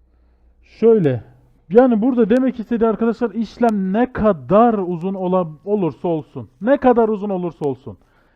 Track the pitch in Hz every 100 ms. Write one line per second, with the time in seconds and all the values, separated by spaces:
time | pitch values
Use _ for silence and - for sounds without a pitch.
0 | _ _ _ _ _ _ _ - 220 220
1 | 147 120 - _ _ _ - 208 254 220
2 | 247 240 202 254 262 - 202 233 226 208
3 | 233 208 233 220 214 - 233 208 185 208
4 | 240 - 214 165 123 202 240 208 175 170
5 | 185 190 180 185 170 151 196 208 165 -
6 | 180 160 - 135 107 _ 214 285 262 233
7 | 220 208 202 185 175 - 147 127 117 98
8 | _ _ _